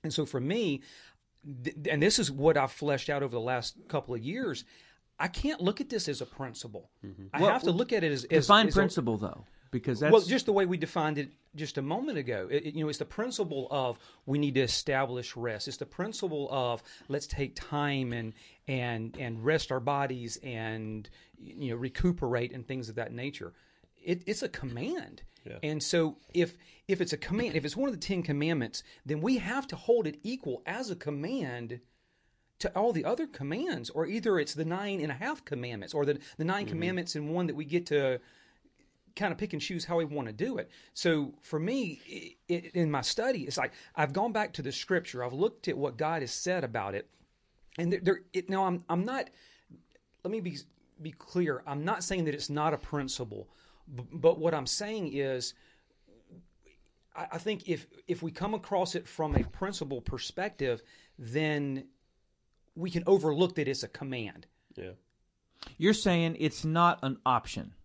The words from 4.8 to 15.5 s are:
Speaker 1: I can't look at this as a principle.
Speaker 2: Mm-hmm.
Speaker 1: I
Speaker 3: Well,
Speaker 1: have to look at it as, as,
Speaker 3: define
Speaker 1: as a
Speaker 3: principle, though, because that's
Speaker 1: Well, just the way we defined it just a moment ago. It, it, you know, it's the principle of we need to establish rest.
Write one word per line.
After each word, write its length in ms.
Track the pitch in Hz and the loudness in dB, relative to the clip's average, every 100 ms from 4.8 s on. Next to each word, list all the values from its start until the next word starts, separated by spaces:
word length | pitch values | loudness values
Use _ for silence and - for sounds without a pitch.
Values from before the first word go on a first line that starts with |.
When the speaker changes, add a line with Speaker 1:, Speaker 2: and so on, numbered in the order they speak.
| - _ _ - | -20 _ _ -4
Speaker 1:
I 80 | 165 | -2
can't 320 | - 285 311 | 0 -2 2
look 220 | 180 - | 0 0
at 80 | - | -4
this 180 | 226 - | -2 -2
as 140 | 143 | -4
a 40 | |
principle. 640 | 127 - 131 107 120 107 - _ | -6 -8 -8 -8 -12 -12 -16 _
Speaker 2:
Mm-hmm. 200 | 101 95 95 | -14 -14 -6
Speaker 1:
I 80 | 143 | 4
Speaker 3:
Well, 100 | 196 | 6
Speaker 1:
have 120 | 233 | 6
to 80 | 220 | 4
look 200 | 175 247 | 2 2
at 140 | 220 | 4
it 80 | 165 | 2
as, 100 | 135 | 0
as, 220 | 120 156 | 4 6
Speaker 3:
define 220 | 135 202 156 | 10 10 10
Speaker 1:
as 40 | |
a 40 | 185 | 6
Speaker 3:
principle, 380 | 190 - 120 107 | 6 4 2 0
though, 280 | 98 - - - - | -2 -6 -16 -20 -6
because 280 | 127 - 117 | -2 0 2
that's 120 | 147 | 8
Speaker 1:
Well, 80 | 220 | 8
just 240 | 175 262 | 8 2
the 80 | - | 4
way 120 | 196 | 4
we 120 | 185 180 | 4 0
defined 400 | 156 180 156 147 | 0 0 0 0
it 140 | 135 - _ | -6 -12 _
just 220 | 147 151 - | -8 -6 -4
a 40 | |
moment 340 | 135 190 294 185 | -2 -2 -2 -4
ago. 300 | 123 107 92 | -2 -4 0
It, 160 | 143 | 0
it, 80 | 151 | 0
you 100 | 156 | -2
know, 60 | 151 | -2
it's 80 | - | -2
the 80 | |
principle 600 | 147 - 240 240 175 139 127 | -6 -4 -4 -2 -2 -2 -2
of 300 | 143 127 113 - - | 0 0 -4 -14 -14
we 140 | - 147 | -2 2
need 160 | 147 | 2
to 60 | 131 | 2
establish 760 | 123 - - 135 135 123 120 120 | 2 0 0 0 0 -2 -8 -6
rest. 300 | 120 | -4